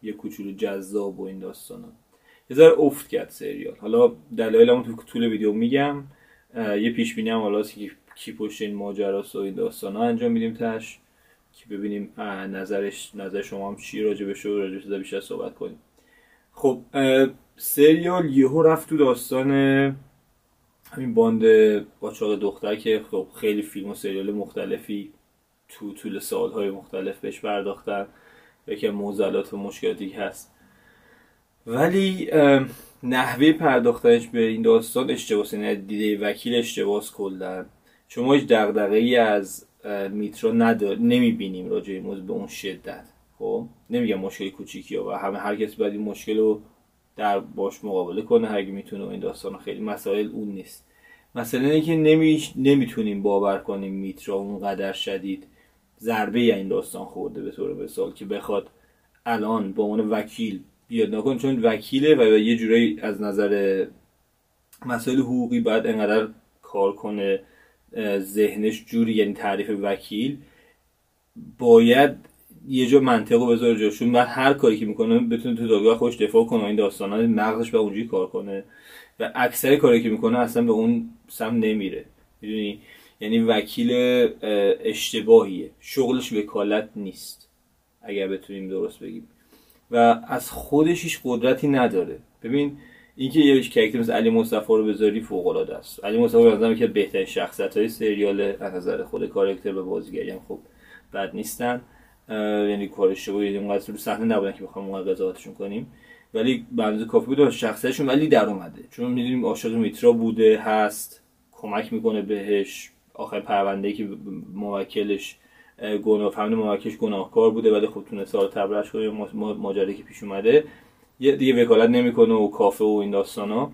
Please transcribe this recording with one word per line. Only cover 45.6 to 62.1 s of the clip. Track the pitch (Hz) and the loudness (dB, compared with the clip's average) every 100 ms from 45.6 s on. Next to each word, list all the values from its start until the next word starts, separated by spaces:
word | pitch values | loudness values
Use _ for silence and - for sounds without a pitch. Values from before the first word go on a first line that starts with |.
| 104 - | -6 -4
باید | 104 | -4
این | 104 | -4
مشکل | 107 98 - 110 | -8 -8 -4 0
رو | 110 107 - _ _ _ _ - | 2 0 -4 _ _ _ _ -6
در | 104 101 | -2 -2
باش | 76 - 98 - | -4 -6 -6 -6
مقابله | 107 95 90 92 | -6 -4 -4 -6
کنه، | 110 117 113 | 2 2 2
هر | 104 | -4
کی | 98 | -6
می‌تونه. | 98 - 101 98 | -10 -12 -12 -10
این | 98 | -8
داستان | 95 - - 95 | -10 -10 -12 -12
خیلی | - 123 | -12 -10
مسائل | 107 104 - 101 107 | -8 -8 -4 -4 -4
اون | - 104 | -6 -10
نیست. | 98 - - _ _ _ - _ 120 | -10 -14 -20 _ _ _ -20 _ -10
مسئله | 117 131 135 | -6 -2 2
اینه | 156 | 2
که | 156 160 | 2 2
نمی-، | 156 156 160 151 - - | 6 6 6 2 0 0
نمی‌تونیم | 135 143 120 - 107 101 | 4 4 2 -2 -4 -2
باور | 101 98 101 98 | 0 2 2 -2
کنیم | - 98 98 | -4 -8 -6
میترا | 98 98 95 - 98 | -8 -8 -10 -6 -6
اونقدر | 98 101 101 98 98 | -6 -6 -6 -4 -6
شدید | 95 - 95 98 95 - _ _ _ _ _ | -6 -6 -6 -6 -8 -10 _ _ _ _ _
ضربه‌ای | 110 113 104 110 120 | -4 -2 -2 2 2
این | 98 95 | 2 0
داستان | 95 - - 98 | -4 -4 -12 -14
خورده، | - - - | -10 -10 -10
به | - | -12
طور | - - | -8 -8
مثال، | - - - - | -8 -12 -8 -8
که | - 98 | -8 -10
بخواد | 101 - 101 - _ _ _ _ _ - | -10 -4 -6 -6 _ _ _ _ _ -6
الان | 117 107 113 98 | -4 -2 -2 -4
به | 95 | -2
عنوان | 104 107 107 | -2 0 0
وکیل | 107 104 - 113 95 - _ _ | -2 -4 -8 -6 -6 -12 _ _
بیاد. | 117 104 107 | -2 0 0
نکن، | 135 127 | -2 -2
چون | 135 131 | -2 2
وکیله | 113 110 - 135 147 | 0 0 -2 0 4